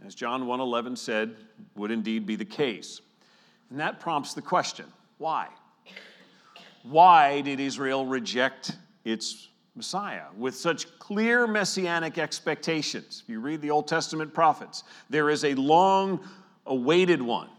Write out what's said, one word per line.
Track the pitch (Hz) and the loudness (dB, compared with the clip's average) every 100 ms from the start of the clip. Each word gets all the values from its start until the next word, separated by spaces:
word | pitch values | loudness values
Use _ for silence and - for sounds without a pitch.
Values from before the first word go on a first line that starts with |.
| 98 | -20
as | 92 | -10
John | 120 127 127 | -6 -4 -4
one | 123 | -4
eleven | 131 120 120 127 | -2 -2 -4 -8
said | - 110 110 113 - - - - | -4 -2 -4 -6 -20 -20 -20 -10
would | 104 | -4
indeed | 113 110 113 104 | -4 -2 -4 -4
be | 107 | -6
the | 101 | -8
case. | - 143 98 - - - _ _ _ _ _ _ | -4 -4 -4 -12 -18 -20 _ _ _ _ _ _
And | 131 | -8
that | 151 165 | -6 -6
prompts | - 151 135 | -4 -4 -4
the | - | -10
question, | - 180 143 - 76 _ _ _ | -2 -2 -2 -6 -16 _ _ _
why? | 156 147 85 - _ _ - - - - - _ _ - - - | -6 -4 -6 -14 _ _ -20 -20 -20 -20 -20 _ _ -20 -20 -20
Why | 117 151 180 170 143 143 | 0 8 10 10 8 4
did | 143 139 | -2 -4
Israel | 139 120 135 135 131 | -4 -4 -2 -2 -2
reject | 131 107 110 131 - - - - _ - | -4 -2 0 -2 -2 -12 -14 -18 _ -6
its | 110 - - - _ _ | -4 -6 -12 -18 _ _
Messiah | - 110 180 202 104 73 92 | -16 -8 -8 -6 -10 -12 -8
with | 127 | -6
such | 127 170 160 - - | -4 -2 -2 -6 -16
clear | - 202 226 240 240 | -6 0 2 2 2
messianic | 214 190 - 180 170 160 156 | 0 0 -2 -2 -2 -2 -4
expectations? | 151 - - 165 - 160 139 113 - - | -6 -4 -4 -4 -2 -2 -4 -8 -12 -18
If | - | -12
you | 110 | -10
read | 127 156 | -6 -6
the | 147 | 0
Old | 147 147 | 0 0
Testament | 165 - 156 156 | -2 -2 -6 -6
prophets, | - 160 151 95 - - - - | 2 2 2 -6 -16 -18 -20 -4
there | 143 147 | 0 2
is | 151 151 | 2 2
a | 135 | 0
long-awaited | 139 160 190 190 196 180 - - - _ - 135 123 175 185 165 | 4 6 6 4 2 -2 -6 -20 -20 _ -6 -2 4 4 6 2
one. | 120 107 78 | 2 -4 -6